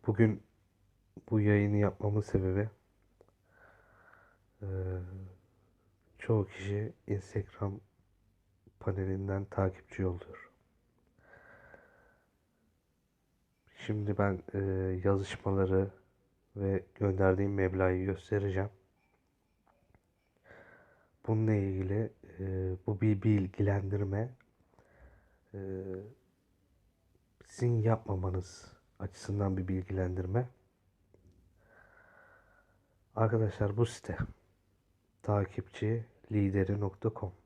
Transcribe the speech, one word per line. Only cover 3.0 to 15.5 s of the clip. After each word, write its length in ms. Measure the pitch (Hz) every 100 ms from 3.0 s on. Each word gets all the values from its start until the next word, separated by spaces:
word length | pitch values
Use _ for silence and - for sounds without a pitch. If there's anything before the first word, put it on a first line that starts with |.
| _ _ _ _ _ _ - - _ - - - _ _ _ _
e, 40 | 101 95 92 92 90 95 92 92 _ _ _ _ _ _ _ _
çoğu 280 | - 110 92
kişi 460 | - 98 101 110 - -
Instagram 760 | 101 - 107 95 - 101 101 _ _ _ _ _ _ _ _ - _
panelinden 640 | - 92 95 95 98 98
takipçi 640 | 101 - 95 - - - 92
oluyor. 440 | 87 - - - _ _ _ _ _ _ _ - - - - - - - _ _ _ _ _ _ _ _ _ _ _ _ _ _ _ _ _ _ -
Şimdi 420 | - 107 104 98
ben, 240 | 101 92 -
e, 40 | 98 98 95 95 92
yazışmaları 880 | 98 98 95 - 101